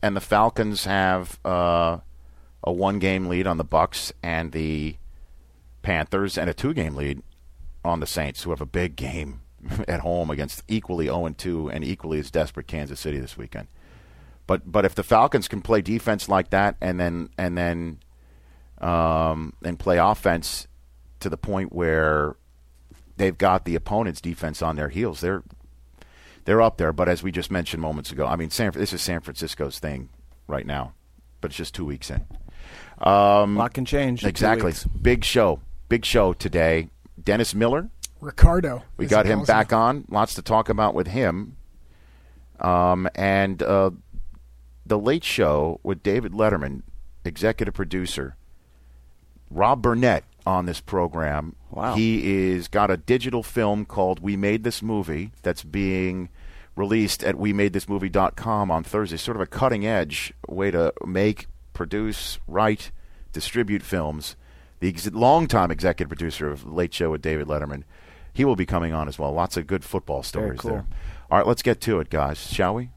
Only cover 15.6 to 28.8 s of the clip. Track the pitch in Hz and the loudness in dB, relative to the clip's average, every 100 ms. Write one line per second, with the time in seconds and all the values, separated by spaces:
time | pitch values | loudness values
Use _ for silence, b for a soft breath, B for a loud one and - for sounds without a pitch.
15.6 | 90 110 85 113 117 104 - 98 90 98 | 2 2 2 -2 0 -2 2 0 2 2
16.6 | 101 - 90 90 87 85 82 - 90 87 | 2 0 -4 0 -2 -2 -8 -6 -4 -2
17.6 | 85 85 85 76 - b b b b b | -2 -2 -6 -10 -20 b b b b b
18.6 | b b 87 85 82 80 80 78 80 - | b b -2 2 2 2 2 0 -6 -8
19.6 | 85 85 - 87 90 107 98 85 - - | -10 -4 2 4 4 4 2 0 -2 -10
20.6 | - - - - - - 101 78 - 95 | -12 -20 -20 -20 -20 -10 -8 -6 -4 -4
21.6 | 95 85 85 80 78 76 76 - _ _ | -4 -2 0 2 4 2 0 -6 _ _
22.6 | _ _ - - - - 98 87 98 92 | _ _ -20 -20 -20 0 0 2 4 4
23.6 | - 82 - 104 110 78 85 82 80 78 | 2 -4 -2 -2 -2 -4 -8 -6 -6 -4
24.6 | 82 76 73 78 113 78 87 95 - - | -4 -2 -4 -4 -4 -2 -2 -4 -6 -20
25.6 | - - - - B B B B - 110 | -20 -20 -20 -20 B B B B 2 4
26.6 | 113 - 82 76 87 87 90 87 85 92 | 4 4 0 2 2 2 -2 -6 -4 -4
27.6 | 82 80 80 76 71 67 69 85 80 - | -4 -4 -4 -6 -8 -4 -2 -2 -4 -2
28.6 | 110 71 | -2 -2